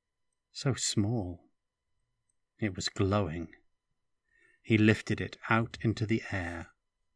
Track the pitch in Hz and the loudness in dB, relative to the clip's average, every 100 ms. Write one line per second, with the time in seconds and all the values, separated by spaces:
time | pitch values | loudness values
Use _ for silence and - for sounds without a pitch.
0 | _ _ _ _ _ - 143 117 - - | _ _ _ _ _ -6 -4 -2 -2 0
1 | 101 120 90 85 _ _ _ _ _ _ | 0 -2 -4 -10 _ _ _ _ _ _
2 | _ _ _ _ _ _ 107 92 - - | _ _ _ _ _ _ -6 -4 -6 0
3 | 95 104 87 82 80 - _ _ _ _ | 2 2 0 -4 -10 -14 _ _ _ _
4 | _ _ _ _ _ _ - 110 107 110 | _ _ _ _ _ _ 2 6 6 6
5 | - 107 92 - - 113 117 - 117 104 | 0 -4 -6 -8 0 2 0 -2 -2 -2
6 | 104 113 - 98 85 85 76 _ _ _ | -2 -2 -2 -6 -6 -10 -12 _ _ _
7 | _ | _